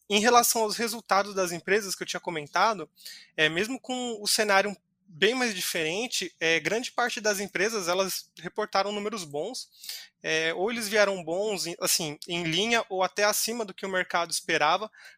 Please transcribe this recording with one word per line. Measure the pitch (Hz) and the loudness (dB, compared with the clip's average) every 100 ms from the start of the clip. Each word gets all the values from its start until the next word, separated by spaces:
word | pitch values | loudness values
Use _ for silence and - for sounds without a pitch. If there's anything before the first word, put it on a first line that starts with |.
| _ | _
em | 202 | 2
relação | 226 240 233 233 | 6 6 6 2
aos | 214 202 | 0 0
resultados | 233 226 - 196 202 | -4 -4 2 2 2
das | 190 180 | -2 -2
empresas | 170 - 202 196 - | -2 0 0 0 -6
que | |
eu | 170 | -6
tinha | 180 | -6
comentado, | - 165 147 175 208 202 156 _ - - - - | -6 -6 -2 2 2 2 -8 _ -18 -18 -12 2
é, | 156 | 2
mesmo | 160 220 262 | 2 -2 -4
com | - 254 247 220 | -6 -6 -4 -4
o | 208 | 0
cenário | - 208 196 202 190 _ _ _ | 0 4 4 4 -4 _ _ _
bem | 151 190 | 0 2
mais | 254 240 | 2 0
diferente, | 185 - 175 156 185 247 - 190 - | -2 -4 -2 -2 -2 -4 -4 -6 -2
é, | 165 165 | 2 2
grande | 151 220 254 | 2 -2 -2
parte | - 240 240 | -2 -2 0
das | 214 196 | -2 -2
empresas, | 202 - 208 220 170 | -4 -2 -2 0 0
elas | 180 190 - - - | 0 0 -4 -10 -14
reportaram | 175 - 208 196 196 | -10 -6 -2 0 0
números | 208 208 214 160 | -2 -6 -6 -8
bons, | 147 180 254 - _ - - - _ | -6 -6 -8 -14 _ -14 -14 -16 _
é, | 160 160 165 | -2 0 0
ou | 165 196 | -2 -2
eles | 233 208 | -4 0
vieram | 214 202 190 | 4 4 2
bons, | 156 175 214 196 160 | -4 -2 -2 -2 -4
em, | 170 | -2
assim, | 180 - 160 151 - | 0 0 0 -6 -6
em | 175 | -4
linha | 170 160 220 233 - | 0 0 2 2 0
ou | 185 | 0
até | 185 - 208 | 0 2 2
acima | 208 - 240 208 | 2 -2 -4 -6
do | |
que | - 196 | -8 -4
o | |
mercado | 190 180 175 170 | -2 0 0 0
esperava. | - - 160 147 185 214 - - | -4 0 2 4 2 -2 -12 -20